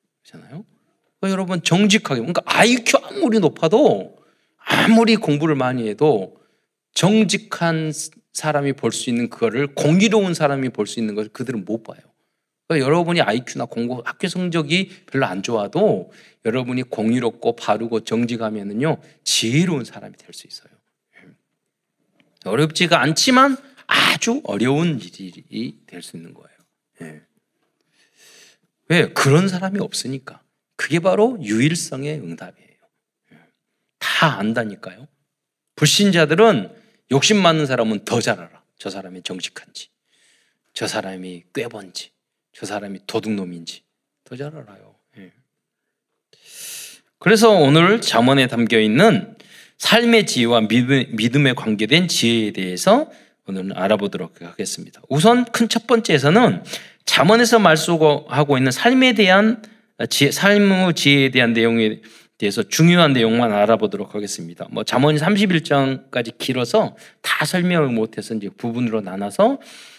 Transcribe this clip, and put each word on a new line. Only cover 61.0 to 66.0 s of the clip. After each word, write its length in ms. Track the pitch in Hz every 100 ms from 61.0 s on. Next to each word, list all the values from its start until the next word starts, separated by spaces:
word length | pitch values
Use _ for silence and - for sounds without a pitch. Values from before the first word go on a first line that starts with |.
| 143 139 135
대한 240 | 123 117
내용에 480 | 117 117 117 107 110 - - _ -
대해서 260 | 104 98
중요한 500 | 101 - 165 175 160
내용만 380 | 127 113 117 120
알아보도록 640 | 104 104 110 107 101 101 104
하겠습니다. 520 | 101 - 85 87 -
뭐 120 | -
잠언 340 | 107 123 147 151
삼십일 460 | 160 208 202 175
장까지 680 | - 143 135 131